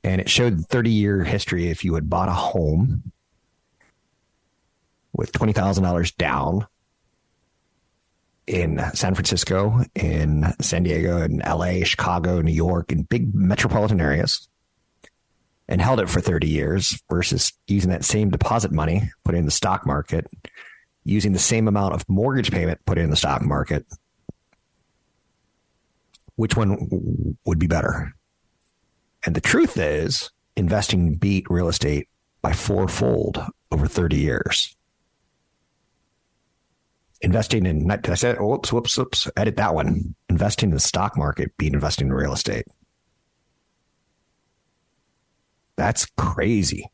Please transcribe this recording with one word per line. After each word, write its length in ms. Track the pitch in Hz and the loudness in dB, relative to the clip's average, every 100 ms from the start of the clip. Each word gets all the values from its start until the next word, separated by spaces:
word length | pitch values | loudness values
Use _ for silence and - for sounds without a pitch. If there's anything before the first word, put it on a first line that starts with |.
And 160 | - 92 | 0 0
it 100 | 90 | 0
showed 340 | - 123 87 - | 2 2 0 0
thirty-year 580 | 127 117 107 101 98 | 0 2 2 2 2
history 460 | 82 98 - 90 85 | 0 -2 -2 -2 -2
if 140 | 82 | -2
you 100 | 87 | -2
had 140 | 80 78 | -2 0
bought 200 | 90 90 | 0 0
a 40 | |
home 800 | 87 - 92 76 78 127 - - _ _ _ _ _ _ _ _ _ _ _ _ _ _ _ _ _ _ _ _ | 0 -2 0 2 2 2 0 -6 _ _ _ _ _ _ _ _ _ _ _ _ _ _ _ _ _ _ _ _
with 200 | - - | -8 -4
twenty 200 | - 107 | 0 0
thousand 300 | 101 95 95 | 2 0 2
dollars 300 | 90 87 85 | 0 2 -2
down 560 | - 80 69 69 92 110 _ _ _ _ _ _ _ _ _ _ _ _ _ _ _ _ _ - | -2 -2 0 0 -2 -4 _ _ _ _ _ _ _ _ _ _ _ _ _ _ _ _ _ -4
in 340 | 92 80 73 - | -2 0 -2 -4
San 200 | - 92 | -2 0
Francisco, 680 | 95 90 90 - 95 104 120 - - | 0 0 -2 0 0 2 2 0 -2
in 580 | 80 78 76 76 78 - | 0 2 2 2 0 -2
San 240 | - 87 | -2 0
Diego, 360 | 90 82 90 85 | 0 0 0 0
in 220 | 80 80 | 0 -2
L 220 | - 80 | -2 -2
A, 180 | 90 90 | 0 0
Chicago, 580 | 87 - - 87 87 90 | 0 0 0 0 0 2
New 120 | 80 | 2
York, 400 | 80 82 87 80 | 2 2 0 -2
in 100 | 78 | -4
big 320 | 73 117 120 | 0 -2 0
metropolitan 680 | 101 92 101 - 107 107 98 | 2 2 2 2 2 2 2
areas, 480 | 76 76 - - - _ _ _ _ _ - _ _ _ _ _ - | 2 0 0 -2 -8 _ _ _ _ _ -20 _ _ _ _ _ -2
and 160 | 92 | 0
held 160 | 104 127 | 2 2
it 100 | 90 | 2
for 120 | 90 | 0
thirty 280 | 95 82 78 | 0 0 2
years 540 | 76 73 92 - - _ | 0 0 0 -2 -4 _
versus 420 | 87 90 - - _ - | -2 0 0 -2 _ -2
using 240 | 101 92 | 2 2
that 140 | 87 | 0
same 260 | - 107 104 | 0 2 2
deposit 400 | - - 113 101 | 2 2 0 0
money, 400 | 78 78 90 107 - | 0 0 0 -2 -4
put 100 | - | -2
it 40 | 85 | 0
in 80 | 76 | 0
the 40 | |
stock 340 | - 104 95 | 0 0 -2
market, 440 | - 71 - 82 - - - - - - _ _ | -2 -2 -2 -4 -4 -18 -20 -20 -20 -20 _ _
using 300 | - 104 104 | -2 0 2
the 80 | 92 | 2
same 260 | - 113 110 | 2 2 2
amount 280 | 101 98 | 2 0
of 140 | 82 - | -2 0
mortgage 440 | 95 123 135 - | 0 2 0 -2
payment, 260 | 92 82 82 - | -2 -2 -2 -2
put 120 | 85 | 0
it 40 | |
in 80 | 82 | 2
the 60 | 76 | 0
stock 260 | 76 69 | 0 0
market, 420 | 73 71 - 73 - - _ _ - - _ _ _ _ _ _ _ _ _ _ _ _ _ _ _ _ _ - - - | 0 -2 -2 -4 -4 -20 _ _ -20 -20 _ _ _ _ _ _ _ _ _ _ _ _ _ _ _ _ _ -20 -14 -4
which 200 | 110 - | 0 2
one 200 | 101 98 | 2 0
w-, 600 | - 90 85 80 78 - | -2 -2 -2 -2 -2 -4
would 140 | - 82 | -2 2
be 80 | 85 | 2
better? 480 | 80 - - - - _ _ _ _ - _ _ _ _ _ - | 2 0 -2 -6 -12 _ _ _ _ -20 _ _ _ _ _ -4
And 80 | |
the 60 | 85 | -2
truth 360 | - 240 330 - | 0 2 2 0
is, 540 | 76 76 80 139 - _ _ - | -2 0 -2 -4 -8 _ _ -2
investing 600 | 87 101 - 92 85 76 | 0 0 0 2 2 2
beat 340 | 101 95 - | 0 0 0
real 180 | 87 85 | 0 0
estate 400 | - 76 73 - _ _ _ | 0 0 -2 -4 _ _ _
by 120 | - | -2
fourfold 880 | 85 - 98 95 - 120 98 - - - - _ | -2 0 0 0 0 0 2 0 -4 -10 -12 _
over 160 | 78 71 | 0 0
thirty 280 | - 85 73 | 0 2 2
years. 600 | 73 60 - - - _ _ _ _ _ _ _ _ _ _ _ _ _ _ _ _ _ _ _ _ _ _ _ _ _ | 2 -2 -2 -2 -4 _ _ _ _ _ _ _ _ _ _ _ _ _ _ _ _ _ _ _ _ _ _ _ _ _
Investing 460 | 85 107 107 113 90 | 0 0 2 0 2
in, 180 | 78 | 0
not, 180 | 82 101 | 0 -2
did 100 | - | -2
I 20 | |
say, 220 | 87 120 117 | 0 0 0
oh, 80 | 104 | 0
whoops, 260 | 131 - | -2 0
whoops, 240 | 117 117 - | -2 -2 -4
whoops, 320 | - - - - | -2 -4 -4 -2
edit 200 | 107 - | -2 0
that 180 | 107 | 0
one. 400 | 80 - 82 - - - | 0 0 -2 -4 -10 -2
Investing 400 | 85 101 - 104 | 0 2 2 0
in 60 | |
the 60 | 73 | 2
stock 360 | - 90 98 - | 0 0 -2 -2
market 340 | 73 - - - | -2 -2 -6 -2
beat 180 | 78 | -2
investing 320 | 71 73 - 67 | 0 -2 -2 -2
in 60 | |
real 200 | 67 71 | 0 -2
estate. 320 | 64 - 55 - _ _ _ _ _ _ _ _ _ _ _ _ _ _ _ _ _ _ _ _ _ _ _ _ _ _ _ _ _ _ | -4 -4 -6 -8 _ _ _ _ _ _ _ _ _ _ _ _ _ _ _ _ _ _ _ _ _ _ _ _ _ _ _ _ _ _
That's 320 | - 104 117 - - | -4 -2 -2 -4 -2
crazy. 720 | 85 - 104 110 80 - - | -2 0 0 2 0 -4 -12